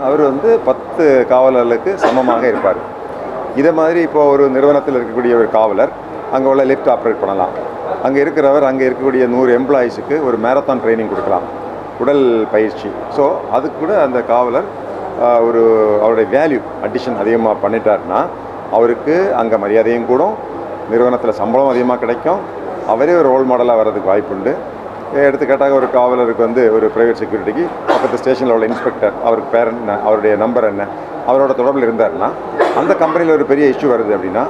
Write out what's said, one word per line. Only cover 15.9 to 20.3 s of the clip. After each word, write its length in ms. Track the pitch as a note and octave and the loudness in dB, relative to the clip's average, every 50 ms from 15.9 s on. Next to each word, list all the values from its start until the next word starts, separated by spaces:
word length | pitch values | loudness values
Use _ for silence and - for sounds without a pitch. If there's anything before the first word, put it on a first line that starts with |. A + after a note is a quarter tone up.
| G#2 G#2 G#2 | 2 2 2
அவருடைய 360 | A2 A#2 A2 A2 F#2+ G#2 C3+ | 2 2 2 0 0 2 0
வேல்யூ 220 | D#3 E3 C#3 A2 G#2 - - - - | 2 2 0 -2 -4 -6 -10 -8 -8
அடிஷன் 340 | G#2 A2+ B2 - C3 A#2 G2+ | -6 -4 -4 -4 -4 -4 -2
அதிகமா 320 | G2+ G#2+ A#2 A#2 A2+ A2 G#2 - - | 0 0 0 2 2 0 0 0 -2
பண்ணிட்டாருன்னா 600 | G2+ A2 A2+ - G#2+ G#2 F2+ E2 E2+ F2+ A2 D#3 F#3 - - - - - - - - - | -2 -2 0 0 0 0 0 -2 -2 -2 -2 -2 -2 -6 -10 -12 -12 -12 -12 -8 -2 0
அவருக்கு 640 | A2 A#2 A#2 A#2+ A2+ - C#3+ D#3 F3+ F#3+ F3 D3+ | 2 2 2 2 -2 -2 -2 0 0 0 0 0
அங்க 240 | B2 A2+ A2+ A2 G#2+ | -2 0 0 0 0
மரியாதையும் 480 | G2+ G2+ G#2 A2+ A2 A2 A#2 A#2 A2+ | 0 2 2 2 2 2 0 0 0
கூடும், 280 | A2 B2 C3 E3 G3+ | 0 2 2 2 0